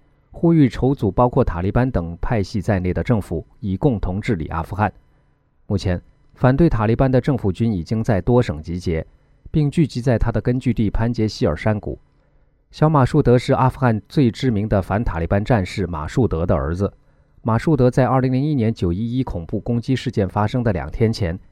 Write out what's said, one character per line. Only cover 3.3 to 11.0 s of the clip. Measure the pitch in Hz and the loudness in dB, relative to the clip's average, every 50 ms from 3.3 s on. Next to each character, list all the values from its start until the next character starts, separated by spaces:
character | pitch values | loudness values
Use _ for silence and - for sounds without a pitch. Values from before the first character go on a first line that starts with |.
| 90 80 - _ _ _ | -6 -8 -8 _ _ _
以 | - 104 92 92 | -6 -6 -6 0
共 | - 151 123 98 | 0 0 0 0
同 | - - 92 98 | -2 -4 -4 -4
治 | 110 - 120 | -2 -2 -2
理 | 87 76 71 | -4 -4 -6
阿 | - 82 | -6 -6
富 | 82 - - | -6 -6 -4
汗。 | 92 107 101 - - _ _ _ _ _ _ _ _ _ _ _ _ _ | -2 -2 -2 -2 -6 _ _ _ _ _ _ _ _ _ _ _ _ _
目 | _ 104 95 | _ -4 -2
前， | - 98 90 85 - - _ _ _ _ _ | 0 -2 -4 -4 -6 -12 _ _ _ _ _
反 | _ - 131 127 139 | _ 2 2 4 6
对 | 175 165 | 4 4
塔 | - 107 110 | 4 2 2
利 | 107 113 | 2 2
班 | 120 139 131 | 2 2 2
的 | 131 127 | 2 2
政 | 120 - 143 117 | 2 2 -2 0
府 | - 104 | 0 -2
军 | 90 - 117 117 | -2 0 -2 -2
已 | 110 90 | -2 -4
经 | 80 - 117 110 113 | -4 -4 -4 -4 0
在 | - 117 92 | 0 0 0
多 | 87 - 120 120 | 2 2 2 2
省 | 123 - 82 73 | 2 0 -4 -8
集 | 78 - 82 90 | -8 -8 -10 -6
结， | 87 - 82 80 78 - _ _ _ _ _ _ _ - | -4 -4 -4 -4 -4 -8 _ _ _ _ _ _ _ -4
并 | - 160 151 143 | -2 0 0 0
聚 | 131 - 160 123 | 2 2 2 2
集 | - 123 | 0 -4
在 | 117 139 120 107 | 0 0 2 2
他 | - 113 | 2 0
的 | 107 113 | -2 -2
根 | - - 123 123 | -2 0 -2 0
据 | - 123 113 | 0 -2 0
地 | - 113 101 | 0 0 0
潘 | - - | 0 0